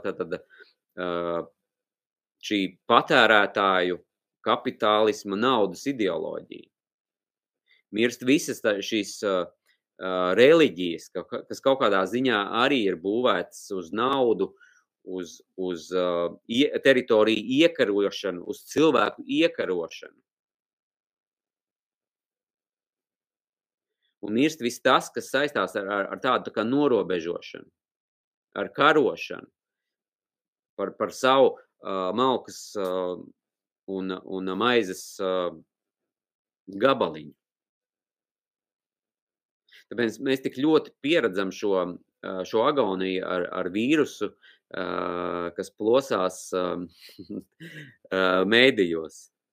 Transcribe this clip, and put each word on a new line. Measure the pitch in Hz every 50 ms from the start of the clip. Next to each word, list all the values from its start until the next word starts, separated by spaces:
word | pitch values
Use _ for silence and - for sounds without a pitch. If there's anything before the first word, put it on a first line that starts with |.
| -
tātad, | 98 85 - 90 82 87 - - _ _ - - _ _ _ _ _ _ 92
ā, | 90 87 87 87 87 85 85 85 80 - _ _ _ _ _ _ _ _ _ _ _ _ _ _ _ _ _ _ -
šī | - 107 101 95 87 - _ _
patērētāju | - 117 139 - - 156 127 113 107 110 104 101 - - 107 98 95 95 92 90 90 87 - - _ _ _ _ _ _ _ -
kapitālisma | 110 113 - - - - - 113 107 107 107 110 107 104 - - 101 98 104
naudas | 117 135 131 110 101 92 87 - - 135
ideoloģija. | 139 113 101 90 82 80 80 76 80 82 - - - - - _ _ _ _ _ _ _ _ _ _ _ _ _ _ _ _ _ _ _ _ _ _ _ _ _
Mirst | 101 107 120 120 117 - 127
visas | 131 143 175 - 143 113 -
tā, | - 110 101 98 98
šīs, | - 113 107 98 - - -
ā, | 110 98 95 90 87 - - _ _ _ _ _ _ _ _ -
ā, | 92 92 92 92 90 90 95
reliģijas, | 113 127 143 165 165 147 104 82 90 90 85 80 78 - -
ka, | - 90 -
ka, | - 120 - -
kas | - 104 - -
kaut | 135 135 131
kādā | 131 104 98 95 95
ziņā | 95 113 127 135 127 110 101 101 92 101 113
arī | 127 143 143 123 101
ir | 95 90 80
būvētas | 87 98 107 120 123 117 98 87 87 - - - - -
uz | 101 92 85 80
naudu, | 98 110 123 131 143 135 123 117 101 90 95 - - _ _ _ _ _ _ _ _ _ _
uz, | 92 92 92 90 85 - - _ _ _
uz, | 95 92 90 87 80 76 -
ā, | 90 92 90 90 87 85 85 85 - - _
ie-, | - 117 127 147 - 113
teritoriju | 117 - 135 131 123 123 - 113 107 107 110 110 107 107 120 131
iekarošanu, | 143 170 165 - - 120 101 101 101 101 92 - - - 95 87 87 -
uz | - 98 - -
cilvēku | - - 135 160 156 127 117 104 - - - 127
iekarošanu. | 123 139 151 165 165 - 120 104 90 90 87 80 - - - - - _ _ _ _ _ _ _ _ _ _ _ _ _ _ _ _ _ _ _ _ _ _ _ _ _ _ _ _ _ _ _ _ _ _ _ _ _ _ _ _ _ _ _ _ _ _ _ _ _ _ _ _ _ _ _ _ _ _ _ _ _ _ _ _ _ _ _ _ _ _ _ _ _ _ _ _ _ _ _ _ _ _
Un | 101 101 107
mirst | 120 147 156 156 - 117
viss | 120 - -
tas, | - 131 135 170 - -
kas | - 117 - -
saistās | - - 147 147 - 110 92 - -
ar, | 104 98
ar, | 98 104 101 95 -
ar | 95 -
tādu | - 131 120 104 - 120
tā | -
kā | 113 107
norobežošanu, | 117 135 147 147 135 120 98 87 87 92 85 80 85 85 - - - - - - - _ _ _ _ _ _ _ _ _ _ _ _ _ _ _ _ -
ar | 98 98 92
karošanu | - 143 143 156 151 151 120 90 82 - - - - - - - _ _ _ _ _ _ _ _ _ _ _ _ _ _ _ _ _ _ _ _ _ _ _ _ _ -
par, | 98 92 -
par | - 107 - -
savu, | - 131 131 131 135 127 - - - - _ _
ā, | _ - 98 95 95 92 92
malkas, | 101 117 131 131 120 - - 98 - - - -
ā, | - 104 95 90 92 92 90 90 87 - - - - _ _ _ _ _ _ _ _ _ _ 95
un, | 95 95 95 92 92 - -
un | - 95 92 95 92 92
maizes, | 98 113 123 123 117 98 92 92 - - - -
ā, | - 95 92 92 92 87 87 82 80 - _ _ _ _ _ _ _ _ _ _ _ _ _ _ _ _ _ _ _ _ 92
gabaliņu. | 95 101 123 135 135 113 95 85 - 78 - - - _ _ _ _ _ _ _ _ _ _ _ _ _ _ _ _ _ _ _ _ _ _ _ _ _ _ _ _ _ _ _ _ _ _ _ _ _ _ _ _ _ _ _ _ _ _ _ - - -
Tāpēc | - 104 117 117 110 - -
mēs | 135 139 131 135
tik | - 131 - 127
ļoti | 143 160 156 147 151 - -
pieredzam | _ - 147 170 160 123 98 90 101 98 92 -
šo, | - 110 101 95 92 90 90 87 - _ _ _
ā, | _ 95 95 95 92
šo | 90 - 113 110 120
agoniju | 151 147 139 113 98 95 92 92 95 92 92
ar, | 85 87 90 90 87 -
ar | 87 92 90 87
vīrusu, | 90 107 117 135 160 151 127 - - - 104 95 - _ _ - - _ _ _
ā, | - 95 90 90 90 90 90 90 87 87 87 87 87 87 87 85
kas | - 98 95 -
plosās, | - - 107 110 123 139 139 - 117 95 92 92 - - - -
ā, | 95 90 90 87 87 87 90 90 - _ - - - -
<laughs> | 95 - - - - _ _ - 160 165 156 151 147 131 - _ - -
ā, | 92 95 92 92 92 92
mēdījos. | 92 101 113 120 127 131 117 107 90 82 80 80 80 76 - - - - _ _ _ _